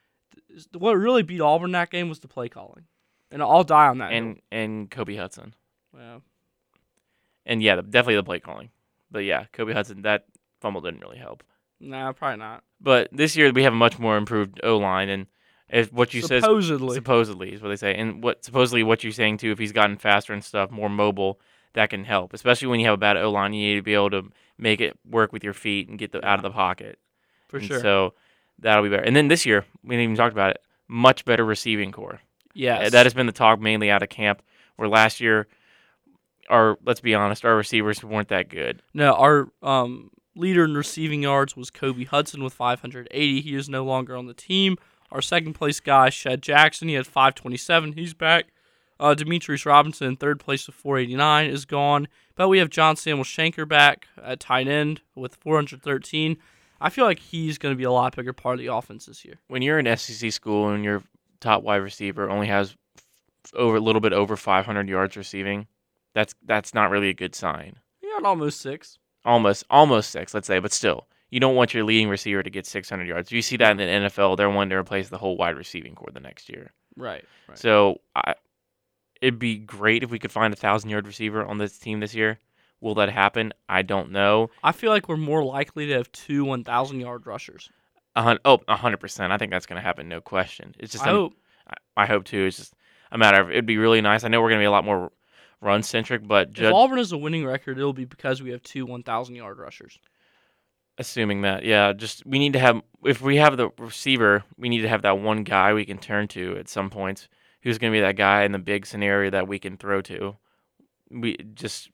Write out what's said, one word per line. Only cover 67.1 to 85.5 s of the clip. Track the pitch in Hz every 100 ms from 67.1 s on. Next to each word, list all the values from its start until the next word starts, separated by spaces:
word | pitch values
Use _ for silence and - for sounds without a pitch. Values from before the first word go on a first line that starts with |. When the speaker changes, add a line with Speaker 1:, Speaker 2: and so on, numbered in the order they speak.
Speaker 2:
a |
good | 92 92 -
sign. | 90 78 78 - _ _
Speaker 1:
He | 392
had | 415
almost | 202 175 147 -
six. | 135 151 - _ _ _ 117
Speaker 2:
Almost, | 120 107 101 -
almost | 135 151 117 -
six, | - 90
let's | 107 95
say, | 95
but | 95
still, | - 110 64 - _ _
you | 127
don't | 131
want | 127 123
your | 120
leading | 107 110 107
receiver | 101 110 98
to | 92
get | 95 -
six | 101 90
hundred | 98 90
yards. | 85 90
You | 117
see | 110 120
that | 113
in | 101
the |
N | 92 101
F | 101 -
L, | 98 92
they're | 101
wanting | 101 98
to | 95
replace | 92 98 92
the | 90
whole | 95 90
wide | 87 71
receiving | 85 90 64
core | - -
the | 64
next | 67 - -
year. | - - _ _
Speaker 1:
Right, | - 123 80 - _ _
right. | -
Speaker 2:
So, | 120 107 101 85 _
I, | - - - _ _ _ _ _ _ _ _
it'd | 127 117
be | 120 107
great | 107 104 104 117
if | 123
we | 117
could | 107
find | 110 110
a | 104
thousand-yard | 104 107 107 107 101
receiver | - 110 107
on | 104 104
this | 104 -
team | 113 107
this | 107
year. | 113 110 110 _ _ _ _
Will | 110 107
that | 101
happen? | 101 101 117 110 - -
I | 95
don't | 95 98 71
know. | 98 101 107 113 -
Speaker 1:
I | 147
feel | 170 226
like | 214 -
we're | 156
more | 151 156
likely | 135